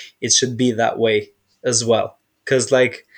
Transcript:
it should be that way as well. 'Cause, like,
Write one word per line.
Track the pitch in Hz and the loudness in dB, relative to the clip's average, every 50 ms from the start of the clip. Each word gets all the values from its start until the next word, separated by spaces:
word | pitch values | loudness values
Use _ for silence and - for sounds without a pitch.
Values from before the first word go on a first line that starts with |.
| - - _ _ | -20 -20 _ _
it | - 117 - | -2 0 0
should | - 131 123 120 | 0 0 -2 -2
be | 113 127 123 113 | 0 0 0 0
that | 107 113 110 - 110 | 0 0 -2 0 0
way | 113 113 107 104 104 - _ _ _ _ _ _ - | 0 2 2 0 -2 -4 _ _ _ _ _ _ -4
as | 127 120 110 117 | -2 -2 0 0
well. | 113 113 107 98 - - _ _ _ _ _ _ | 0 0 0 0 -4 -10 _ _ _ _ _ _
'Cause, | - 139 127 120 - 135 | 0 0 0 2 2 2
like, | 127 127 123 - - - _ _ | 2 2 0 -2 -8 -18 _ _